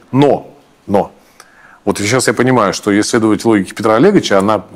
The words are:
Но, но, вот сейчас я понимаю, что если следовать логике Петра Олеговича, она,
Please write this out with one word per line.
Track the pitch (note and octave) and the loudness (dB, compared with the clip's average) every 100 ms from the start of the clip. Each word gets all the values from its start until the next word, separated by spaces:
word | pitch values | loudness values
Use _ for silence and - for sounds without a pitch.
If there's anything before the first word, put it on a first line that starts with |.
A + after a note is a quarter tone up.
| _ | _
Но, | B2+ C#3+ G#2 - - _ _ - | 0 2 0 -6 -20 _ _ -4
но, | G2 F2 - _ - - _ - - | -2 -2 -8 _ -20 -20 _ -20 -10
вот | G2+ F#2+ | -6 -4
сейчас | G2+ B2+ A#2+ | -2 -2 -2
я | |
понимаю, | A#2 B2 B2+ G2+ | 0 0 2 0
что | F2 - | -2 -2
если | G2+ G#2 | 0 0
следовать | B2 A2 G2+ | 0 0 0
логике | A#2 G#2+ F2+ - | 0 0 -2 -4
Петра | A2 | 0
Олеговича, | A2 F3+ F#3+ - G2 | 2 2 2 2 0
она, | G2 G#2 F#2 | 0 -2 -6